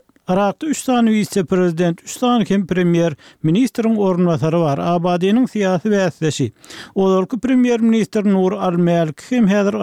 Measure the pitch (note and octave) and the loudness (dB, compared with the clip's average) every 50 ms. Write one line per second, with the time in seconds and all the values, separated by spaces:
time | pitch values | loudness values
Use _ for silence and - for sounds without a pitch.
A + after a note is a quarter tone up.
0 | _ _ _ _ - - F3+ G3 G3+ G3 - - D4+ D#4 C4 - - C4 B3 A#3+ | _ _ _ _ -4 -2 0 0 0 0 -2 -4 -6 -6 -6 -4 -2 -2 0 2
1 | A#3 A3 A3 G#3+ F#3 - - G3 E3 - F#3+ F#3 F3+ F3 D#3+ E3 F3+ E3+ E3 - | 2 2 2 0 -2 -2 -2 -4 -2 0 0 0 0 0 0 0 -2 -2 -2 -4
2 | - - - - B3 B3 A#3+ A#3 F#3+ - F#3+ G3+ F3+ - F3+ F#3 F3+ E3+ E3+ E3 | -10 -14 -8 -2 0 0 0 0 0 0 0 -2 0 -2 -2 0 0 2 2 2
3 | E3+ E3+ C#3 _ - - - - - D#3 E3+ A3+ C4+ - - A#3+ A3 A3+ A3+ G#3 | 0 0 -2 _ -16 -20 -16 -4 -2 0 2 2 0 0 -2 -2 -2 0 0 0
4 | G3+ F#3+ F3+ F3 F3+ E3+ D#3+ A2+ D3 D#3+ E3 F3 E3 C#3+ C#3 F3 F3 E3+ F3 F3 | 0 0 2 2 2 0 0 0 0 0 0 0 0 0 0 -2 -2 -2 -2 0
5 | E3 F3+ F3 E3+ F#3 G3 G#3+ B3+ B3+ - - G#3+ G3 F#3 F#3 E3+ - A3 G#3 G3 | 0 -2 -2 0 0 0 2 2 0 0 -2 -2 -2 0 -2 -2 0 0 0 0
6 | F#3+ E3 - - D#3+ D3+ - - C3 G#2 - _ - - - - - - - G3 | 0 -2 -2 -2 -4 -4 -2 -2 -4 -4 -6 _ -20 -20 -20 -20 -18 -8 -4 0
7 | F#3+ F#3+ F#3+ F#3+ F#3 - C4 G3+ - B3 C4 B3+ B3 B3 A#3+ A3 A#3 A3+ A3+ A3+ | 0 2 2 0 0 -2 -6 -4 -2 0 2 2 2 2 0 2 2 2 2 2
8 | F#3+ - - G#3+ G3+ G#3 F#3+ F#3+ F#3 F#3 G#3 G3 F#3+ F#3 E3+ F3 F3 E3+ E3+ E3+ | 0 -2 -2 -2 0 2 2 2 2 0 0 -2 -2 -2 0 2 2 2 2 2
9 | D#3+ D#3 - - - - B3+ B3 A3 F3+ G3+ G#3 G3 G3+ G#3 G#3 | 0 -2 -4 -10 -8 -4 0 2 2 4 2 2 0 0 -2 -2